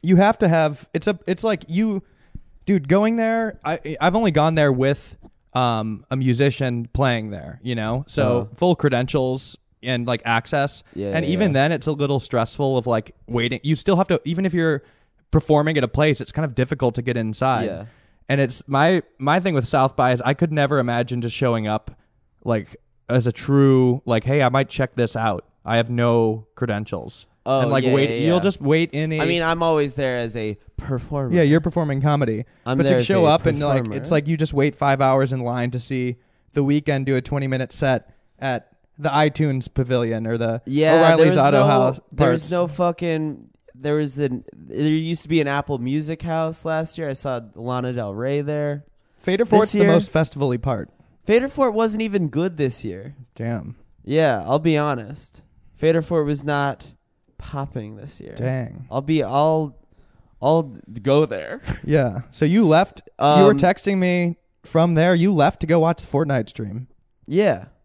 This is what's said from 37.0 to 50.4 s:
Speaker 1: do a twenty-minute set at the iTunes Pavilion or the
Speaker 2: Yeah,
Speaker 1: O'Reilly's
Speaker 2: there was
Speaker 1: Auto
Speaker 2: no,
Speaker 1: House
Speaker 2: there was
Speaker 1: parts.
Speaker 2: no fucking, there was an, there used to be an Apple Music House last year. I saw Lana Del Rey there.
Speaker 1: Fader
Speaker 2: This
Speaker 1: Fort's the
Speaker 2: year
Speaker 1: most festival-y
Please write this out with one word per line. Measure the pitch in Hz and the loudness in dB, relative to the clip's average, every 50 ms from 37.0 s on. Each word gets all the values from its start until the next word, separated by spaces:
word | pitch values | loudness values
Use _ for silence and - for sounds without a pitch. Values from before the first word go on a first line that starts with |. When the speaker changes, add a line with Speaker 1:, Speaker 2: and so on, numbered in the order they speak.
| 135 | 0
Speaker 1:
do | 131 135 131 | 0 -2 -2
a | |
twenty-minute | 127 - 143 143 139 135 131 131 131 - - | -2 -2 -6 -4 -4 -2 -4 -4 -4 -6 -6
set | - 151 135 131 117 - _ - _ _ _ _ _ | -4 0 0 0 -2 -4 _ -20 _ _ _ _ _
at | - 135 127 113 - _ _ _ _ _ _ - | -6 -4 -4 -4 -8 _ _ _ _ _ _ -6
the | 147 156 | -6 -2
iTunes | 139 147 151 151 143 - 156 151 135 131 123 - _ | 2 2 2 2 2 0 -2 0 0 -4 -6 -6 _
Pavilion | - 131 120 127 123 120 113 113 110 113 | -4 -2 0 0 0 0 0 -2 -4 -4
or | 113 117 117 | -4 -4 -2
the | 117 113 113 117 _ | -2 -2 -4 -4 _
Speaker 2:
Yeah, | - 131 147 156 156 160 | -4 0 2 4 4 6
Speaker 1:
O'Reilly's | 165 170 160 165 156 | 6 6 6 6 6
Speaker 2:
there | 160 160 | 6 4
was | - 156 | 6 4
Speaker 1:
Auto | 135 143 143 135 | 4 4 4 4
Speaker 2:
no, | 131 | 4
Speaker 1:
House | 147 139 131 127 127 131 - _ _ - | 4 4 4 2 2 -2 -4 _ _ -2
Speaker 2:
there | 139 147 135 | 2 2 2
was | 165 160 156 | 2 0 -2
Speaker 1:
parts. | 151 | -4
Speaker 2:
no | 180 175 175 170 | -2 -2 -2 -2
fucking, | 147 160 180 175 170 - 175 170 165 160 156 156 - - - 117 _ _ _ _ _ | -2 -2 -2 -2 0 -2 -4 -4 -2 -2 -4 -6 -8 -10 -16 -20 _ _ _ _ _
there | 123 131 147 147 | -8 -4 -2 0
was | 151 151 143 127 139 | 0 -2 -4 -4 -4
an, | 147 135 123 - - - - | -4 -2 -4 -6 -10 -14 -20
there | - 80 65 - 113 147 156 | -20 -20 -12 -6 -2 0 0
used | 156 160 160 165 170 160 - | 0 0 -2 -4 -6 -6 -4
to | 147 | -2
be | 160 165 | 0 0
an | 147 139 | 0 0
Apple | 139 143 143 - 143 127 | -2 -4 -4 -4 -6 -6
Music | 120 127 135 151 156 147 165 156 | -4 -4 -4 -4 -4 -6 -10 -8
House | - 170 165 165 165 160 165 - - | -6 -6 -4 -4 -4 -4 -6 -8 -6
last | 165 160 156 160 156 - - | -4 -4 -4 -4 -6 -8 -8
year. | 160 147 | -8 -8
I | 135 | -8
saw | 135 - 139 127 120 117 107 _ | -8 -6 -6 -6 -6 -8 -14 _
Lana | 82 113 123 123 127 123 127 | -12 -8 -6 -6 -4 -4 -4
Del | 127 120 113 101 98 | -6 -6 -6 -6 -8
Rey | 107 120 131 139 147 | -6 -4 -4 -4 -4
there. | 147 143 151 147 147 147 143 143 147 _ _ _ _ _ _ _ | -4 -4 -6 -4 -4 -6 -6 -8 -12 _ _ _ _ _ _ _
Speaker 1:
Fader | _ - 214 196 240 | _ -2 0 0 2
Speaker 2:
This | - | 4
Speaker 1:
Fort's | 214 208 214 208 - | 6 6 6 4 4
the | 202 | 2
Speaker 2:
year | 202 - | 4 6
Speaker 1:
most | 165 170 - - | 4 4 2 2
festival-y | - 160 160 - - 139 | 0 -2 -2 -2 -2 -4